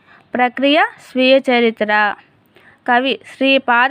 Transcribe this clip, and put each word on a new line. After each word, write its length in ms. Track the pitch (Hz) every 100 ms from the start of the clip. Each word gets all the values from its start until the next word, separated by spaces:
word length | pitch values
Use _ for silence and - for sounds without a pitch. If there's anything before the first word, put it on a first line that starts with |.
| _ - _
ప్రక్రియ 520 | 247 247 247 277 311 427 - -
స్వీయ 300 | 254 254 269 262
చరిత్ర. 640 | 240 233 220 214 214 208 - _ _ _ _ _ _ -
కవి 320 | 247 269 - - -
శ్రీపాద 540 | 269 269 262 233 262